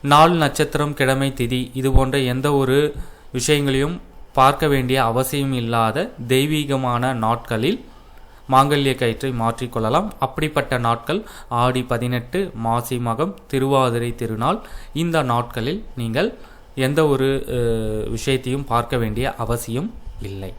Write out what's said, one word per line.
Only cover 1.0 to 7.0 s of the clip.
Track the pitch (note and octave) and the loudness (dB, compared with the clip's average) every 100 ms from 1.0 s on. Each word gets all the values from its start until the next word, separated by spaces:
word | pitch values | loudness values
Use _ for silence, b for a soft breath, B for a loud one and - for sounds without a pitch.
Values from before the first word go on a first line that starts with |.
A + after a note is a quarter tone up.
| C3 C3+ C#3 C3 | 2 2 0 -2
திதி | A#2+ B2+ B2 | -2 -2 -4
இது | C3 C3+ | -2 4
போன்ற | C3 C3 C#3 | 6 6 2
எந்த | B2+ B2+ C#3+ | 2 0 2
ஒரு | C#3+ C3 C3+ D3+ D3 B B B | 2 4 4 2 -2 B B B
விஷயங்களையும் | B2+ A#2+ D3+ C#3+ C3+ D3 F3+ - - - | -4 2 2 2 2 0 -4 -12 -20 -4
பார்க்க | - C3 C#3 - | 4 4 4 2
வேண்டிய | C3+ B2+ C3 | 2 2 2
அவசியம் | A#2 A#2 C3 D3 C#3 | 2 2 0 -2 -2
இல்லாத | B2+ A#2 A#2 A2+ A2+ A3+ - B2 | -2 0 2 2 0 -4 -8 0
தெய்வீகமான | C3 D3 D3+ C#3+ C#3 B2+ A#2+ | 2 2 0 0 -2 0 0